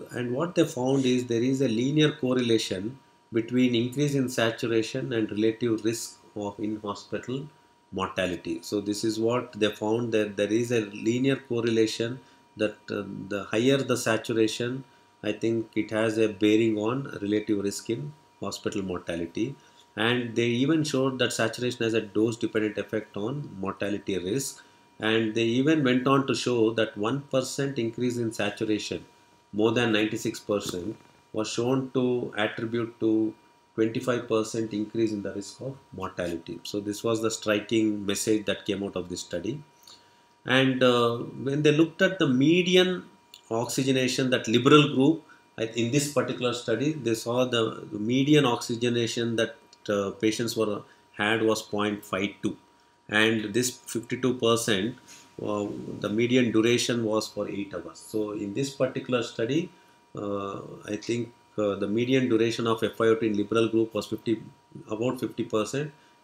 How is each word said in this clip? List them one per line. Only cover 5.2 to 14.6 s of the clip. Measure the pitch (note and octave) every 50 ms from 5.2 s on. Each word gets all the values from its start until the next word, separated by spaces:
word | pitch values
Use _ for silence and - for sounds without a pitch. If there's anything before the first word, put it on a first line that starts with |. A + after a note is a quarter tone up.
| G#2+ G#2
relative | G#2 G#2 G#2+ A2+ A2+ - B2 A#2+ A2+ G#2+ G#2
risk | A2+ A2+ A2+ - - - - _ - -
of | G#2 G#2 G2+ G2+ -
in-hospital | A2 G#2+ G#2+ G#2 G#2+ G2+ G2+ - - - - G2 - - B2+ C#3+ D#3 D3+ _ _ _ _ _ _ _ - -
mortality. | F#2+ F#2+ F#2+ - - F#2 F2 F2 - - - E2 D#2+ - -
So | A2 G#2
this | G2 G#2 G#2 G2+ - A2+
is | G#2 A2 A2+ A2+
what | A#2+ B2 A#2+ - -
they | G#2+ G#2 G#2
found, | - - A2 G#2+ A2 A#2 A#2+ A#2 A2+
that | G#2+ G#2+ G#2 G2+
there | G2+ G2+ G2+ G#2+
is | A#2 A#2+ A#2 B2
a | A#2 G#2+ G2+ G2+ G#2+ G#2 G#2+
linear | - B2 C3 C3+ C3+
correlation | C3+ - - A#2+ A#2 A2+ A#2 A2+ A2+ A2 A2 - - A#2 A#2 B2+ C3+ - - - _ _ _ -
that, | G#2+ G#2+ G#2 - - - -
uh, | A2 G#2 G2+ G2 G2 G2 G2 F#2+ G2+
the | G2+ F#2+ -
higher | - A2 A#2+ C3 C#3 C#3 B2+ B2+ B2
the |
saturation, | A#2 - A#2+ A2 A2 - - A#2 A2+ A2 A2 - -